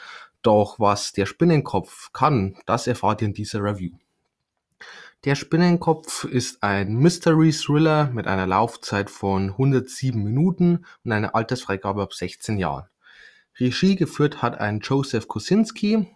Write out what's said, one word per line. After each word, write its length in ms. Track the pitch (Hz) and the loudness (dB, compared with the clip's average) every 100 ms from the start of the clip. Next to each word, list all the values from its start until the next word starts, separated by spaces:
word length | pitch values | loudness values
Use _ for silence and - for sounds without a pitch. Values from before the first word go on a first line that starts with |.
| - - - _ | -20 -20 -20 _
Doch 360 | 117 107 101 - | 4 4 4 0
was 320 | 104 101 - | 0 0 -4
der 140 | - 95 | -4 -4
Spinnenkopf 880 | - 170 156 - 98 - - - | 0 2 2 2 -4 -6 -12 -14
kann, 420 | - 131 131 95 - - | -2 2 2 0 -4 -4
das 220 | 120 - | -2 -2
erfahrt 340 | 117 98 107 | -2 0 0
ihr 60 | 107 | -2
in 60 | |
dieser 280 | 98 104 107 | -4 -6 -4
Review. 300 | 101 101 87 85 _ _ _ _ _ _ _ _ - - - _ 139 | -4 -4 -8 -12 _ _ _ _ _ _ _ _ -20 -20 -20 _ -2
Der 80 | |
Spinnenkopf 920 | 143 - 165 180 175 170 160 - - - | -2 0 2 4 4 2 -2 -4 -8 -4
ist 360 | 127 - - | -2 -4 -4
ein 320 | 101 98 98 | -2 0 0
Mystery-Thriller 1160 | 113 160 170 170 160 160 151 - 147 160 151 143 | 4 4 4 2 4 4 4 0 2 4 2 0
mit 140 | 117 - | -2 -2
einer 180 | 95 92 | -2 0
Laufzeit 640 | 95 113 - - 104 101 | 2 0 -4 -4 -2 -4
von 480 | - 98 95 98 98 | -4 -2 0 0 0
hundertsieben 680 | 135 131 127 - 131 113 | 2 2 0 -4 -4 -2
Minuten 640 | 104 127 180 180 175 170 - - | 0 2 2 4 2 2 -2 -12
und 80 | 120 | -2
eine 220 | 107 107 | -2 0
Altersfreigabe 680 | 110 117 123 - 98 101 101 | -2 -2 -4 -4 -4 -4 -4
ab 100 | 95 | -4
sechzehn 460 | - 90 - - 104 | -6 -10 -8 -6 -2
Jahren. 260 | 85 71 - _ _ - - _ _ - | -2 -4 -10 _ _ -20 -20 _ _ -4
Regie 360 | 127 - 190 190 | -2 2 2 2
geführt 480 | 156 - 147 - | -2 0 -2 0
hat 160 | 117 - | -6 -4
ein 200 | 104 107 | -4 -4
Joseph 480 | - 135 135 113 - | -2 -2 -2 -4 -6
Kosinski 800 | 107 - 202 220 - 208 220 185 | -8 0 2 0 -2 0 0 -2